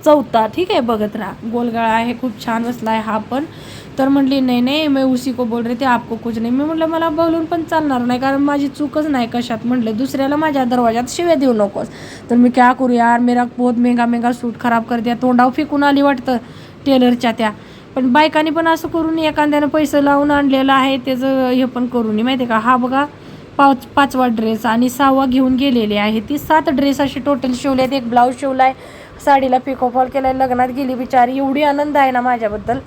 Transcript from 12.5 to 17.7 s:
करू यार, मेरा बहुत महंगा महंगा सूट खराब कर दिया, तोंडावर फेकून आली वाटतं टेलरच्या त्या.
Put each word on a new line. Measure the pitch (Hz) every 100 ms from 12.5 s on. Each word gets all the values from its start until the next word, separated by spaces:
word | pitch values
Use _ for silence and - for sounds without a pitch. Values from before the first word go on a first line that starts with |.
| 247 247
करू | 254 262
यार, | 240 233 240
मेरा | 240 240 247 240
बहुत | 247 240
महंगा | 240 240 233
महंगा | 240 233
सूट | 247 240 220
खराब | 247 233
कर | 226 240
दिया, | 226 233
तोंडावर | 254 254 247
फेकून | 262 302 285
आली | 285 277
वाटतं | 277 262 247 247 - - - - -
टेलरच्या | 262 247 240 240
त्या. | 226 220 208 -